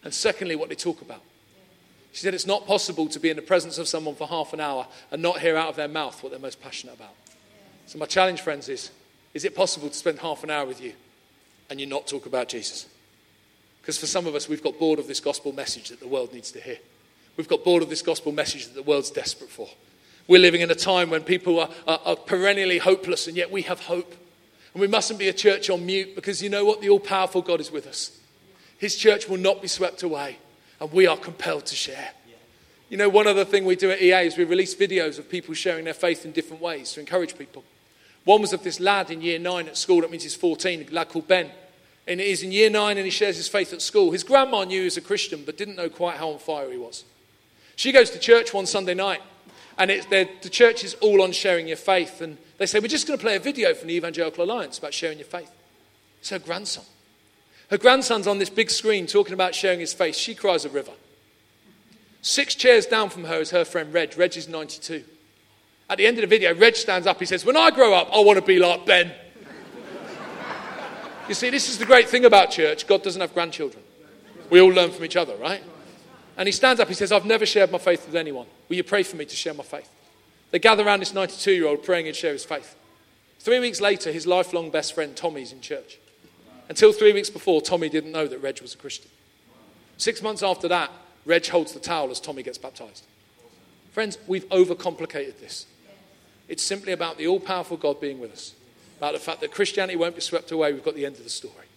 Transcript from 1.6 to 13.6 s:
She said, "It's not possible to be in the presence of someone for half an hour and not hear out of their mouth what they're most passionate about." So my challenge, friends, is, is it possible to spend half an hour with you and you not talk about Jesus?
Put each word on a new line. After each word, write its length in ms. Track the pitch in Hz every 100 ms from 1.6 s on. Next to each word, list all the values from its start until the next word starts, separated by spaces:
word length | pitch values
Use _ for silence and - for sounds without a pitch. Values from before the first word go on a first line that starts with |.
| _ _ _ _ _
She 100 | -
said, 120 | 185
"It's 120 | 185 180
not 200 | 202 -
possible 420 | 202 - 160 156
to 100 | 156
be 100 | 160
in 60 | 156
the 60 |
presence 360 | 151 185 165 151
of 100 | 165
someone 280 | 165 156 143
for 120 | 151
half 260 | 170 151
an 80 | 156
hour 260 | 151 135 127 - -
and 100 | 151
not 200 | 165 175
hear 160 | 165 156
out 120 | 160
of 60 | 151
their 120 | 147
mouth 360 | 156 139 -
what 60 | 135
they're 100 | 135
most 220 | 135 -
passionate 320 | 135 - 123
about." 200 | 117 107 104 _ _ _ _ _ _ -
So 100 | 156
my 80 | 151
challenge, 360 | 190 185 165
friends, 280 | - 143 135
is, 220 | 131 - _ _ _ _
is 100 | 151
it 100 | 156
possible 360 | - 185 - 147
to 60 | -
spend 240 | 175 151
half 240 | 165 147
an 60 | 156
hour 160 | 151 135
with 140 | 127
you 140 | 127 - _ _ _ _ _ _ _
and 100 | 139
you 80 | 139
not 200 | 139 -
talk 200 | 143 127
about 200 | 127 120
Jesus? 380 | 120 101 - - _ _ _ _ _ _ _